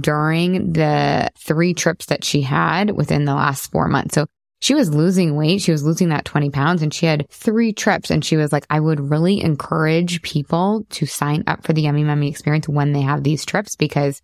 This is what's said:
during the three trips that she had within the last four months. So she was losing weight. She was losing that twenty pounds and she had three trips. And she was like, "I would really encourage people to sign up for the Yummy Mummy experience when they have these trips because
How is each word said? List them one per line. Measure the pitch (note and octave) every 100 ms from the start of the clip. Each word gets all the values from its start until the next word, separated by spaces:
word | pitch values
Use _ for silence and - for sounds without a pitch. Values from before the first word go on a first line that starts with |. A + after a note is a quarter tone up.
during | C#3 D3+ D#3 D#3+ F3 F#3 F3+
the | D#3+ D3+ D3 C#3+ D3 - -
three | - D#3 F3
trips | E3+ E3+ E3 -
that | D3
she | - D3
had | C3+ D3 E3 D#3+ G#3
within | F#3+ D3 D3+ C#3+
the |
last | C#3 C#3+ C#3 -
four | D#3 -
months. | C#3 D3
So | E3 D3+ _ _ _
she | -
was | D4 G3
losing | D3 E3+ F#3 E3+ D3
weight. | D#3 G3
She | F#3
was | D#3
losing | D3 D#3+ F3
that | D3 -
twenty | D3 D3
pounds | D3 D3 F3+
and | D3+
she | - E3
had | D3+ D3
three | - - A3 A#3
trips. | G#3 - E3+ -
And | D#3
she | - D#3
was | D3+
like, | D3 -
"I | D3+
would | D#3 D#3 C#3
really | D3+ E3+ G3+
encourage | F3 C#3+ - D#3+ D#3 D#3+ F3 F3
people | - D3+ C#3 E3 F#3+ A3 -
to | - D3
sign | - D3 D3+ -
up | D3
for | -
the | D#3
Yummy | D3+ D3
Mummy | D3+ D3 C#3+
experience | C#3+ - D3+ D3+
when | D3 D3
they | C#3+
have | C#3 D3
these | C#3 D#3 -
trips | F#3 G#3
because | - D3+ D3 C#3+ C#3